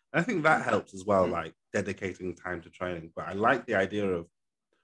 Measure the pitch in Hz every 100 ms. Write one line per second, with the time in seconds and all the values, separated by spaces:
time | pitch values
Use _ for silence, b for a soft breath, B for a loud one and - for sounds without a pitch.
0 | _ 147 170 190 156 127 113 104 - 95
1 | 95 98 90 85 82 - _ 107 98 95
2 | 95 - 92 85 90 87 85 - 90 85
3 | 82 87 78 98 113 135 120 101 95 104
4 | 98 87 85 _ _ _ _ _